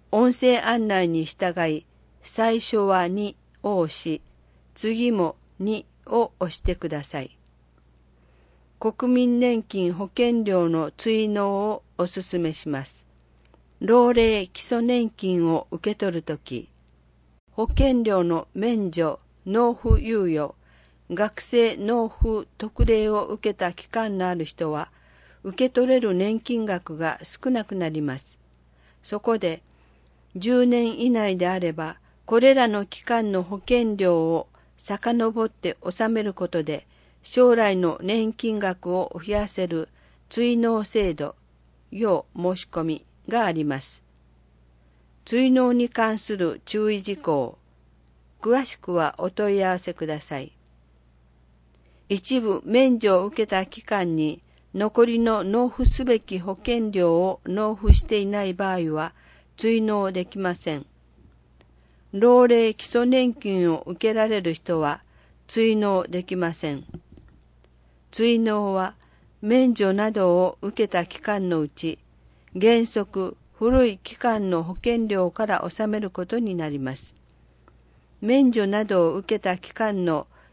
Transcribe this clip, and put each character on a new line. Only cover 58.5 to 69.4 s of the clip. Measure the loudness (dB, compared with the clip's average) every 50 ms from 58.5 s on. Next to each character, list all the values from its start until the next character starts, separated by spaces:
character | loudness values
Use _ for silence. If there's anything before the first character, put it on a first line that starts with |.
| -4
場 | -4 -4 -2 -2
合 | -2 -2 -2 -2
は、 | -4 -6 -6 -10 _ _ _ _ _ _ _ _ -4
追 | 0 0 2 2 2
納 | 0 0 0 -2 -2
で | -4 -4 -6
き | -6 -6 -6
ま | -4 -4 -4
せ | -6 -6 -6 -6
ん。 | -6 -8 -14 _ _ _ _ _ _ -20 -20 _ _ _ _ _ _ _ _ _ _ _ _ _ _ _ _ -2
老 | 2 4 6 8 8 8
齢 | 6 6 4 4 2 0
基 | -4 -6
礎 | -4 -2 0 2
年 | 4 4 4 2 2 -2
金 | -4 -4 -2 0 2 2 2 2
を | 0 -4
受 | -8 -6 -2 -2 0
け | 2
ら | 2 0
れ | 0 0 -2
る | -2 -4 -4
人 | -6 -6 -4 -2 -2
は | 0 -2 -2 -4 _ _ _ _ _ _ _ _ _
追 | -6 -2 0 2 2 2
納 | 2 2 2 0 0 -2 -2
で | -6 -8 -6
き | -6 -4
ま | -2 -2 -4 -4
せ | -6 -6 -6 -6
ん。 | -8 -10 -14 -18 -18 -18 _ -20 -20 -20 -20 -20 -20 _ _ _ _ _ _ _ _ _ _ _ _ _ _
追 | -4 0 2 4 4 4
納 | 2 2 0 0 0 -2 -2
は | -2 -2 -4 -6 _ _ _ _ _ _ _ _ _